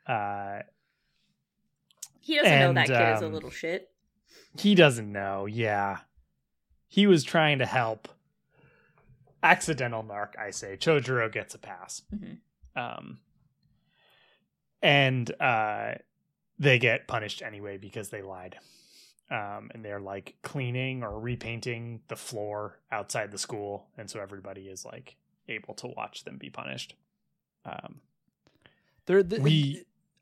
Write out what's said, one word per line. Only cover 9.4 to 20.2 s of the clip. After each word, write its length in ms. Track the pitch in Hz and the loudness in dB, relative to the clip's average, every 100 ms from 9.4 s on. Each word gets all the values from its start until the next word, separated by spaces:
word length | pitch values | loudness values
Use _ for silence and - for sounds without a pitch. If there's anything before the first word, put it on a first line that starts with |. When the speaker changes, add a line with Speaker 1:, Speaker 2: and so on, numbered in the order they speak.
Speaker 1:
Accidental 600 | 165 180 - 143 123 113 | 4 4 4 -2 -2 -4
narc, 340 | 110 104 104 - | -8 -8 -8 -8
I 120 | 104 | -10
say. 260 | - 101 98 | -10 -12 -2
Chojuro 540 | - 151 123 123 113 | 4 4 4 0 0
gets 240 | 107 101 - | -2 -8 -14
a 20 | |
pass. 460 | - 90 92 - - | -14 -14 -14 -16 -12
Speaker 2:
Mm-hmm. 640 | - 92 - _ _ - - | -12 -10 -16 _ _ -12 -8
Speaker 1:
Um, 380 | 120 - - - _ _ _ _ _ _ _ _ _ _ _ _ _ _ _ _ | -8 -10 -14 -18 _ _ _ _ _ _ _ _ _ _ _ _ _ _ _ _
and, 480 | 185 143 135 131 117 - | 4 6 6 2 -2 0
uh, 520 | 139 113 107 107 110 117 - _ _ _ _ _ | 2 2 0 -2 -6 -8 -14 _ _ _ _ _
they 180 | 143 123 | 4 6
get 300 | 120 120 - | 4 0 -2
punished 340 | 117 104 - | -6 -6 -10
anyway 360 | 120 104 101 98 | -12 -12 -12 -12
because 300 | 98 113 101 | -12 -12 -10
they 120 | 107 | -12
lied. 360 | 95 92 92 - _ _ _ _ - _ _ | -12 -14 -16 -18 _ _ _ _ -20 _ _
Um, 400 | 117 101 104 107 | -8 -6 -10 -14
and 100 | 113 | -14
they're, 160 | 110 101 | -10 -10
like, 360 | 98 98 | -8 -12